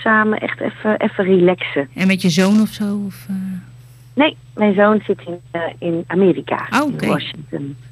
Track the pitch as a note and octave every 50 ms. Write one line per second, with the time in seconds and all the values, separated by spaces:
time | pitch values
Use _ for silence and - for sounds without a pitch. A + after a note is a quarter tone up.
0 | - A3+ A3 G#3+ G#3+ G#3+ G#3+ - - - - - - G#3+ - - - G#3+ G#3+ -
1 | - A3 - - G3 F3+ F#3+ F#3 F3 F3+ F3 - - - - D3 C#3 B2+ - -
2 | F3+ F#3+ F#3+ F#3 - F#3 D3+ F3 F#3 F#3+ G#3 G#3+ A3 G3+ - - G#3 G3+ G3+ G#3
3 | G3+ G3 - - - - F#3+ F#3+ F#3+ F#3+ F#3 F3+ - - - - - - - -
4 | - - - - - - - - - - - - G#3+ G#3 F#3+ G3 G#3 G#3 G#3+ G#3
5 | - - G3 - - F3 E3+ F3 - - - E3+ E3 D#3 C#3+ - E3+ E3+ E3 E3
6 | F3 - E3 F3+ G3 F3+ D3+ - - - - - - - - C4 D4+ D4 D#3 D3+
7 | - - D3+ D3+ - - - E3+ D3 - - D#3 C#3+ C#3 C#3 - - -